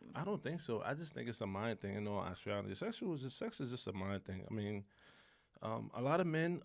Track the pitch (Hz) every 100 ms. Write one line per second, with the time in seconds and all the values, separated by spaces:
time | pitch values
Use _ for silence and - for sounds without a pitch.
0 | - - 175 208 - 165 - 110 98 143
1 | 160 123 120 113 98 95 113 107 98 101
2 | 104 104 90 90 - 101 98 98 208 226
3 | 220 156 131 - 226 - 127 120 - 98
4 | 95 98 - 95 - 110 104 104 101 -
5 | - - - - _ - 110 113 110 -
6 | 127 165 175 156 165 175